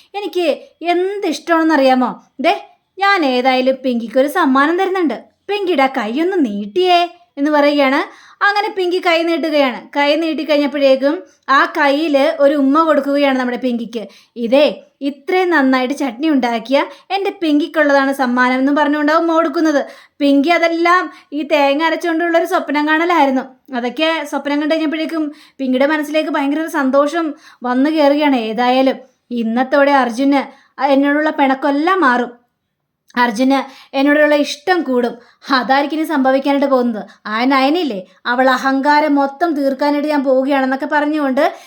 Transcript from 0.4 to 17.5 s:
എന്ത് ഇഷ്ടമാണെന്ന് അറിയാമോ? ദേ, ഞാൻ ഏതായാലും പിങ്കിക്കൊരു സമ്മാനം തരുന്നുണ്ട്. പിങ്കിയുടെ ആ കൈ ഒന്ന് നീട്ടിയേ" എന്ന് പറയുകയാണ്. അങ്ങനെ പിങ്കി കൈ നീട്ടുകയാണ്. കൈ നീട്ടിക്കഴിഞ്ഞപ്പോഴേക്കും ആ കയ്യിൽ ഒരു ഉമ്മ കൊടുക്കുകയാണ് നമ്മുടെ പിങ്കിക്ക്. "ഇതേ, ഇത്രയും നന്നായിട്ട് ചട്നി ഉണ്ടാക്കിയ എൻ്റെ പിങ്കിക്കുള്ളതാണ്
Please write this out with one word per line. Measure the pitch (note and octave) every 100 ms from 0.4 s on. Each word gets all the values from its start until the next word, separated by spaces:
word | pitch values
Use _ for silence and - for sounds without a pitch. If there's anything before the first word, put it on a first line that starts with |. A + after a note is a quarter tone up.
| E4 - - -
എന്ത് | E4 F4 F#4+ G4+ F#4+
ഇഷ്ടമാണെന്ന് | - - E4 D#4+
അറിയാമോ? | D4 C4 B3+ A#3+ - _ -
ദേ, | D#4+ G4+ - _ _ -
ഞാൻ | G4 G4 C#4
ഏതായാലും | B3 C4 B3+ B3+ C4
പിങ്കിക്കൊരു | C4 A#3 A3+ C4 C#4+
സമ്മാനം | F4+ C#4+ C4 D4 F4
തരുന്നുണ്ട്. | F#4+ F#4+ D4+ G#3+ - _ -
പിങ്കിയുടെ | G4+ F#4 D4+
ആ | C4+
കൈ | C4+ G#3+ C4
ഒന്ന് | F4 F#4+ A#3+
നീട്ടിയേ" | G3+ G#3 F4 F#4 F4 F4 - _ C#4+
എന്ന് | D4
പറയുകയാണ്. | D4 C#4+ C#4+ C4+ C#4+ G#4 - - -
അങ്ങനെ | G4+ G#4 G#4+
പിങ്കി | F#4+ F4+ F4+
കൈ | F4+ E4
നീട്ടുകയാണ്. | E4+ E4 D#4+ D4 C4 G#3 - C#4+
കൈ | C#4+ D4+
നീട്ടിക്കഴിഞ്ഞപ്പോഴേക്കും | D#4+ D4 D#4 D4 C#4+ C#4+ C#4 C4 C#4 F4+ - _ -
ആ | C#4 E4+
കയ്യിൽ | E4 C#4+ C#4+ D#4+ C4+ D4+ D#4+
ഒരു | C#4+ D4+
ഉമ്മ | C4+ D4+
കൊടുക്കുകയാണ് | D#4+ C#4+ C#4 C#4+ C#4 B3+
നമ്മുടെ | B3 A#3+
പിങ്കിക്ക്. | B3+ A#3 A3 A#3 G3 - _ A#3+
"ഇതേ, | A3+ C4+ C#4 F#3+ - -
ഇത്രയും | C#4 C#4+ - F#4 F4+
നന്നായിട്ട് | D#4 C4 C4 B3+ C#4+
ചട്നി | C4+ A3 D#4+
ഉണ്ടാക്കിയ | C4+ A#3 A#3 A#3 C#4 - - -
എൻ്റെ | G4 G4
പിങ്കിക്കുള്ളതാണ് | G4+ D#4+